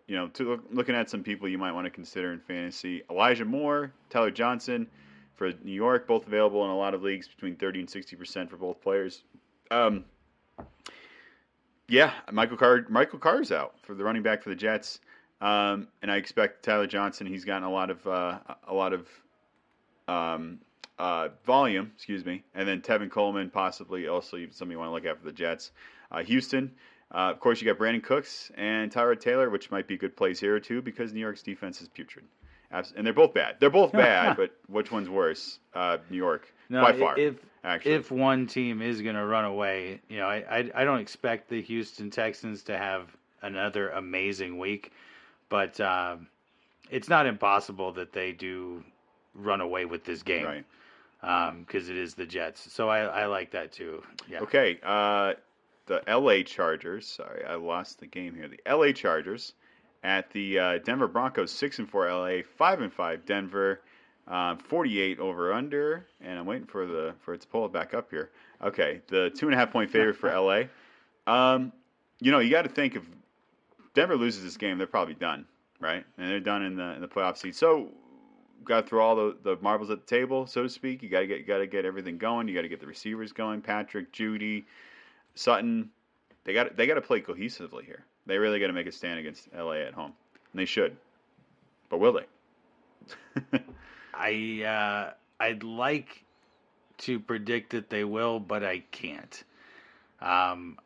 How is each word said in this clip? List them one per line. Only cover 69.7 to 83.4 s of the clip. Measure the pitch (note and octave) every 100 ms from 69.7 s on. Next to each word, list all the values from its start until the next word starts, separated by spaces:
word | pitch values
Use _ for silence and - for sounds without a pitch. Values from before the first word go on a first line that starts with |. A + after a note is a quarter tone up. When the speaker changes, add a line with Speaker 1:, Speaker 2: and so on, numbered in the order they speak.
Speaker 1:
point | A#2 G2+
favorite | A2+ A2 G2+
for | F#2+
Speaker 2:
<laughs> |
Speaker 1:
L | E2+ F#2+
A. | G2 B2+ - - _ _ _ -
Um, | A#2+ B2+ C3 C3 - _ _ _ -
you | B2
know, | C#3+
you | A#2
gotta | D#3 G#3
think | - C#3 A2
if | E2+ - _ _ _ _ _ _ -
Denver | - F3 D3
loses | A#2+ G#2
this | F#2 E2
game, | G2+ F#2
they're | F#2+
probably | A2 E2+
done, | D#2 E2+ D2 C#2+ _ _ _
right? | D#2+ E2+ - -
And | F2+
they're | G2
done | F#2+ G#2
in | G2 F#2
the, | F2+
in | D2
the | E2+
playoff | - F#2 F2+
seed. | F#2+
So, | F2 E3 D#3 A2 - - - - _ _ -
gotta | A2 A2+ A2
throw | A2+
all | A2 A2
the, | G#2+ -
the | G2 F#2
marbles | G2+ G#2+ G#2
at | G#2
the | -
table, | B2 B2+ C3 C3
so | -
to | B2
speak. | - C3 C3
You | A#2
gotta | F#2 F#2+
get, | F#2+
you |
gotta | D2+ G2 G2
get | G2
everything | F#2 F#2+ F#2 E2+
going. | A2 A#2 A2+
You |
gotta | F2+ E2+
get | E2
the | C#2+
receivers | - G#2+ A2 A2
going. | -